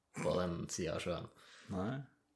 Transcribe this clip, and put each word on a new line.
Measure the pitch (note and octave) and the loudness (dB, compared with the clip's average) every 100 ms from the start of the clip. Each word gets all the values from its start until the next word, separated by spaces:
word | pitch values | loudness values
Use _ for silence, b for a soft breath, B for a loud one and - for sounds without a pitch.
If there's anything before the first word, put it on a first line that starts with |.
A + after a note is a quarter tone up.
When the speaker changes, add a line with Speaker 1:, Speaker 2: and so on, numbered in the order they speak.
| _ - | _ -2
Speaker 1:
på | - F2 | 2 4
den | F2+ E2+ E2 | 4 0 -2
siden | - D#2+ | -2 0
av | E2 | 0
sjøen. | F2 E2+ - - b b b | 0 -2 -4 -12 b b b
Speaker 2:
Nei. | F#2+ G2+ C3+ C#3 _ _ | -2 -2 -2 -8 _ _